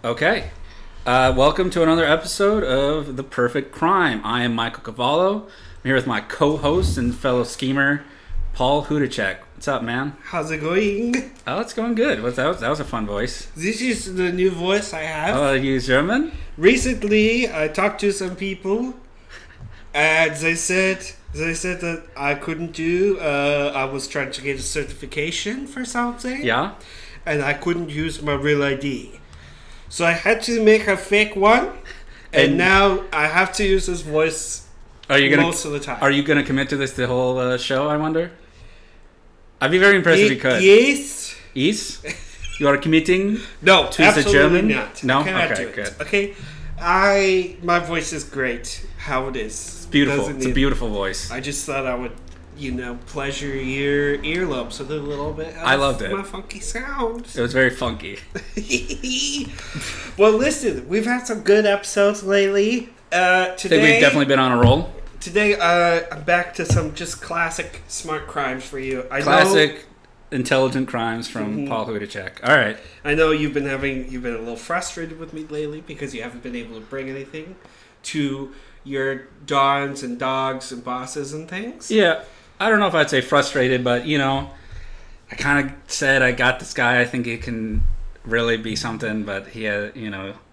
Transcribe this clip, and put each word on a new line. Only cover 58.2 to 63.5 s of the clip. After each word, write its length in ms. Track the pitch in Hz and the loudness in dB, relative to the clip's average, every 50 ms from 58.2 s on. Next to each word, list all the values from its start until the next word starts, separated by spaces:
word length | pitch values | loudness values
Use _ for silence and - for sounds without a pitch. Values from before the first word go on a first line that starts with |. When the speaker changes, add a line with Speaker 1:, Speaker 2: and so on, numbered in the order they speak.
| - - - - - - - | -16 -14 -14 -12 -12 -10 -10
Speaker 2:
<laughs> 920 | 220 214 - - - - - 294 - - 254 254 262 285 285 285 294 269 - - - - - - 151 - - - - - - - - | -8 -6 -4 -4 -6 -4 -6 -10 -8 -6 -6 -6 -4 -4 -6 -6 -6 -8 -8 -10 -14 -14 -12 -10 -10 -10 -10 -10 -10 -12 -14 2 4
Well, 140 | 202 220 | 6 6
listen, 560 | 214 220 262 302 311 302 262 220 151 131 - 135 | 6 6 2 0 0 0 -2 -2 -4 -4 -6 -2
we've 160 | 180 220 214 | -2 -2 0
had 240 | 240 247 247 247 - | 0 -2 -4 -4 -6
some 140 | 226 208 | -8 -4
good 220 | - - 202 214 214 | 4 4 6 6 6
episodes 600 | 208 202 202 202 - - 208 202 202 214 208 196 | 4 2 0 -2 -4 2 2 4 2 2 0 -2
lately. 640 | 190 196 202 196 196 196 202 202 214 240 247 240 - - - - _ | 0 2 2 2 2 2 2 2 2 0 -2 -4 -8 -18 -20 -8 _
Uh, 380 | 170 180 180 180 185 185 185 185 | 0 2 4 6 4 4 4 0